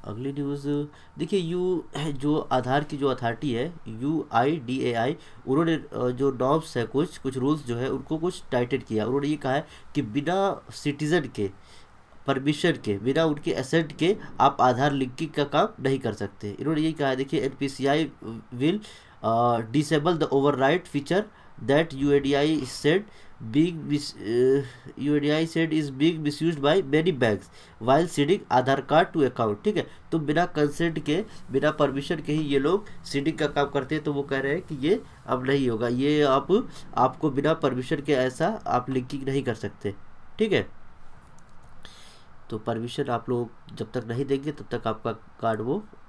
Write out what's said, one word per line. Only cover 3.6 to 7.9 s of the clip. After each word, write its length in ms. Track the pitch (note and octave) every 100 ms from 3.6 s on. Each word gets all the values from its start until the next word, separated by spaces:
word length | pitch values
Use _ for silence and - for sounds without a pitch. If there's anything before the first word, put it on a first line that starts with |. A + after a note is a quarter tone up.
| D3+ E3+ -
यूआईडीएआई, 1300 | A2 C#3 D#3+ - A2+ C3 E3 A#2+ C3 B2 A#2 B2 D#3+ - - -
उन्होंने, 260 | C#3 E3
अ, 360 | E3 - A2+ B2
जो 220 | B2 C#3
नॉर्म्स 460 | B2 B2+ D#3 D3+ B2
है 80 | A2
कुछ, 320 | C3 F3 -
कुछ 200 | C3+ C3
रूल्स 280 | C3 D3+ B2
जो 100 | A#2
है 160 | B2+